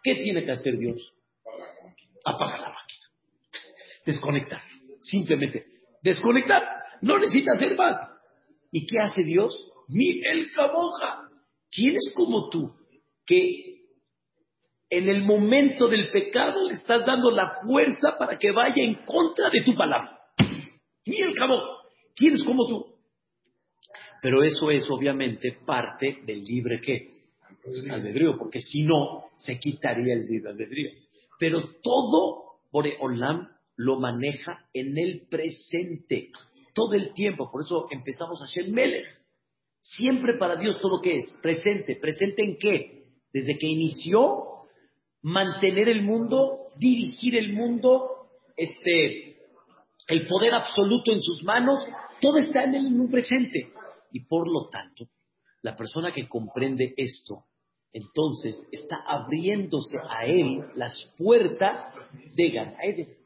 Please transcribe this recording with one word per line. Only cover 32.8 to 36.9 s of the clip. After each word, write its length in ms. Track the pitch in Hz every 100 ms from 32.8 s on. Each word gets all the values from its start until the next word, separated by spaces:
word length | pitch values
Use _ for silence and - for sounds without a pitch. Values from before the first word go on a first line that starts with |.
| 147 147 135 120 131 165 180 _ _ -
lo 240 | 120 131
maneja 640 | 123 117 143 143 - 170 _
en 240 | 131 135 147
el 300 | 175 175 _
presente, 1000 | 160 165 - - 165 175 160 _ 117 - - - _ _
todo 200 | - 226